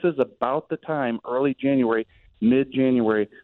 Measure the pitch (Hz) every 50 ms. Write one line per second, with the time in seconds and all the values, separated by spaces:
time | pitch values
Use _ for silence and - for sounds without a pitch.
0 | - 175 151 135 123 - - - 120 123 135 156 - - 160 - - - 156 147
1 | 131 120 117 107 - 117 123 127 139 143 131 - 135 139 139 131 123 113 113 110
2 | 113 - _ _ _ _ _ - 107 113 127 131 135 131 - 135 131 131 127 123
3 | 113 110 110 107 101 - - -